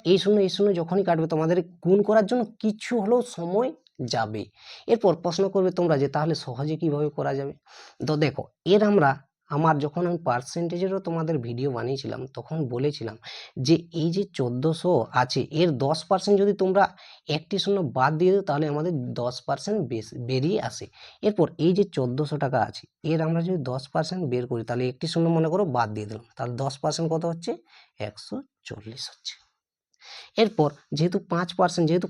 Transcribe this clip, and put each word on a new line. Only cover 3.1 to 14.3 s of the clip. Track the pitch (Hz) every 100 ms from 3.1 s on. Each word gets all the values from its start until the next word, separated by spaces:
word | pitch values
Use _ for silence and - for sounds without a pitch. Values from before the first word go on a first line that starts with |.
| 247
সময় | 240 - 170 202 254 - _ -
যাবে। | 120 120 110 107 104 _ - - -
এরপর | 226 190 151
প্রশ্ন | 180 165 196
করবে | 196 185
তোমরা | 185 175 143
যে, | 139
"তাহলে | 147 160
সহজে | 147 - 120 151 156
কিভাবে | 160 143 151
করা | 147 139
যাবে?" | 139 139 143 _ - - - 131
তো | 151
দেখো, | 147 - - _
এর | 165 208
আমরা, | 208 202 139 135 _ _ -
আমার | 147 160 147
যখন | 147 170 175
আমি | 170
পার্সেন্টেজেরও | 165 120 127 170 170 175 185 190
তোমাদের | 180 165 160 156
ভিডিও | 117 117 139
বানিয়েছিলাম, | 117 120 135 113 117 131
তখন | - - 160 127
বলেছিলাম | 120 147 143 110 110 - - - -
যে | 131
এই | 165 - 165 165
যে | 180
চোদ্দোশো | 202